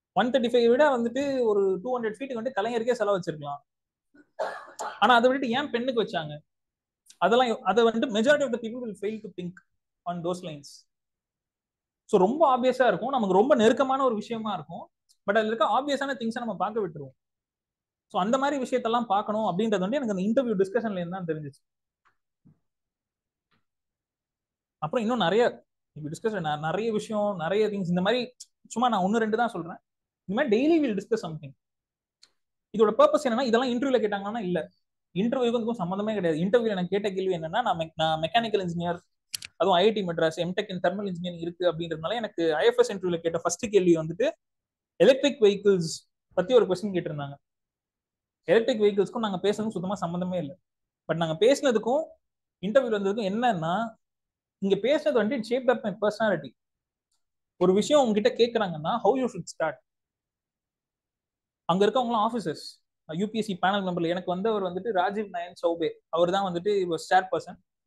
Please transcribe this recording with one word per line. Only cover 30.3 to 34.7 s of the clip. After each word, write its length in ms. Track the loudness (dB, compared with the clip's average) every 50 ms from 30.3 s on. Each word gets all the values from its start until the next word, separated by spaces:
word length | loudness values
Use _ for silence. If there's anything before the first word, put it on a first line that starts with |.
| -2
மாதிரி 140 | 0 2 2
daily 260 | 2 2 4 4 4 4
we'll 180 | 2 0 -2
discuss 240 | -4 -4 -4 -4 -4
something. 300 | -4 -6 -10 -12 -14 -16 -18 _ _ _ _ _ _ _ _ _ _ _ _ _ _ _ _ _ _ _ _ _ _ _ 0
இதோட 180 | 2 4 4 6
purpose 300 | 6 6 6 6 4 2
என்னன்னா, 180 | 0 0 0 2
இதெல்லாம் 260 | 2 2 2 2 2
இன்டர்வியூல 260 | 0 0 0 2 2 2
கேட்டாங்கன்னா 400 | 2 0 -2 -4 -4 -6 -6 -4
இல்ல, 160 | -2 -2 -2 -2 -2 -6